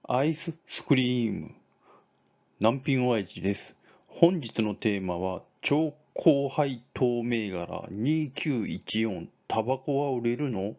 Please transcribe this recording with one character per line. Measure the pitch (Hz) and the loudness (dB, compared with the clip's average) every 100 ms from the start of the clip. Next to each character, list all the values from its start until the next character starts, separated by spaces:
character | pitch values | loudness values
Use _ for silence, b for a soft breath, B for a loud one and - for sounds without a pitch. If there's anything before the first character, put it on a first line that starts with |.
| - | -2
ア | 127 | 0
イ | 147 | 2
ス | 165 - - _ | 0 -6 -10 _
ス | - | -16
ク | - 131 | 2 2
リ | 123 127 113 | 4 2 0
ー | |
ム。 | 92 78 - _ _ b b b _ _ _ _ _ | -2 -8 -16 _ _ b b b _ _ _ _ _
難 | 110 135 | 0 0
品 | 135 131 123 | 0 2 2
お | 117 | 0
や | |
じ | 98 - | -2 -2
で | 98 | -2
す。 | 101 - - b b b | -2 -6 -20 b b b
本 | - 170 185 | 4 4 4
日 | 120 - | -2 -2
の | 107 | -2
テ | 101 110 101 | 0 0 0
ー | |
マ | 92 87 | -2 -2
は、 | 92 90 - _ | -2 -4 -10 _
超 | - 143 160 - _ | 0 0 0 -4 _
高 | - 170 139 139 | 2 4 4 0
配 | - 143 123 _ | 0 -2 -2 _
当 | - 123 120 | 0 0 2
銘 | 117 117 107 | 0 -2 -2
柄 | 92 85 87 - | -4 -6 -8 -8
二 | 98 127 160 147 | -2 0 0 -2
九 | - 160 127 87 | -4 -2 -2 -2
一 | 90 - 110 | -6 -4 -2
四、 | 113 90 85 _ _ | 0 -2 -8 _ _
タ | - | -2
バ | 117 131 | 0 -2
コ | 151 139 143 | -2 -2 0
は | 127 | 0
売 | |
れ | 120 123 | -2 -2
る | 147 | -2
の？ | 101 101 | -2 -4